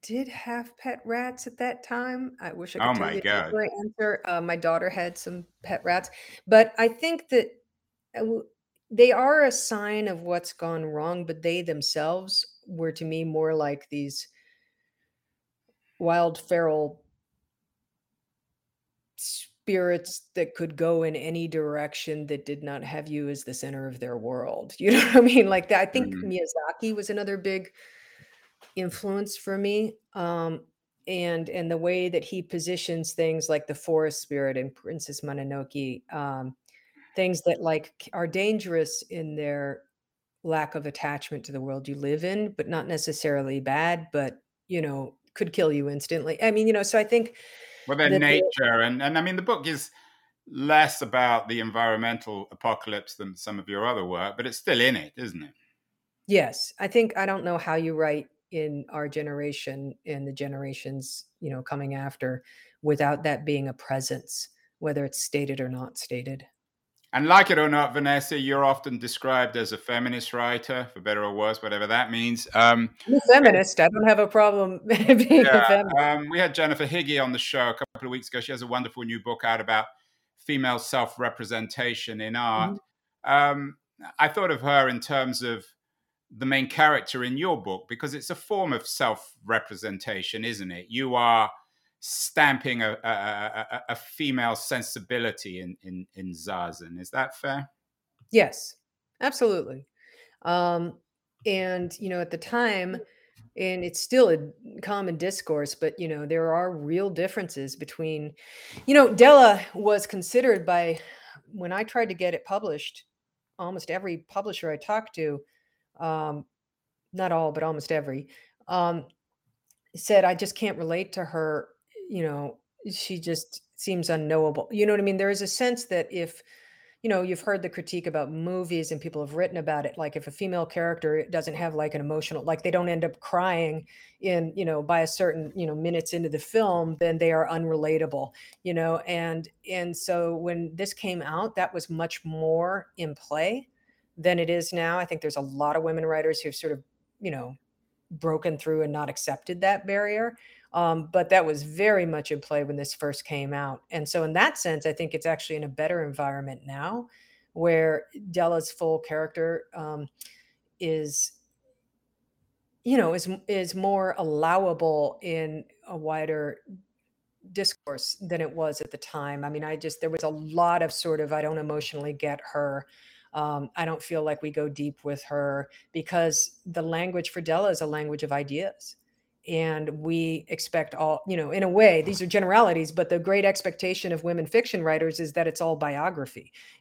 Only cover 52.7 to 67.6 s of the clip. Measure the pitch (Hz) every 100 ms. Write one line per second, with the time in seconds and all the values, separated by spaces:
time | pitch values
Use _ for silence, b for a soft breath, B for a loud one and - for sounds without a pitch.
52.7 | 110 - 104 - - 98 90 - 101 92
53.7 | 101 117 113 90 90 95 98 123 110 -
54.7 | 127 123 113 76 - 123 87 73 _ _
55.7 | _ _ _ _ _ - 196 127 - -
56.7 | - 196 240 226 208 196 190 175 170 -
57.7 | 160 165 156 156 151 147 _ _ 165 151
58.7 | 147 131 151 147 147 147 143 147 143 -
59.7 | 135 139 - - 143 139 139 139 139 139
60.7 | 131 139 135 131 - - _ 151 131 131
61.7 | 143 139 139 139 - 131 123 b b b
62.7 | b 151 147 143 147 156 147 147 143 135
63.7 | 127 - 135 131 135 - - - _ _
64.7 | _ 156 143 139 - - 143 139 135 127
65.7 | 127 127 - - 127 131 135 - _ _
66.7 | _ _ _ _ 131 151 190 190 165